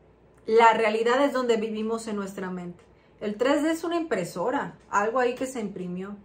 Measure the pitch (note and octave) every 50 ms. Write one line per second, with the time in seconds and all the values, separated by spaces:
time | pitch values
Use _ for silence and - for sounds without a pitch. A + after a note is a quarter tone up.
0 | _ - - _ _ - _ _ - A3+ A3 A3+ A#3 A3+ A3 A3 A3+ G#3+ G#3+ A3+
1 | A3+ A#3+ B3 C4+ C#4+ C4+ B3+ B3+ B3 A#3 A3+ G#3 G#3+ A3 G#3+ G#3+ A3 A3 A3+ A3+
2 | A3+ A3+ G#3 G3+ G3 F#3+ G3 G3+ F#3+ F#3 F#3 F3+ F3 F3 F3 - - - - _
3 | _ _ _ - G#3+ G#3+ G#3 G#3 B3 C4+ D4 C#4+ D4 D#4+ D#4+ - - E4+ E4+ E4+
4 | D#4+ - A#3 F#3 F3 - - F3+ F3 B3 C#4 C4+ F#3+ E3+ - - - - - G3+
5 | G#3 A3+ A#3 C4 B3 B3 B3 - C4+ C4 - A#3+ G#3 F#3+ G3 F#3 F3+ F3 F3+ F#3
6 | F#3+ G3+ G#3 -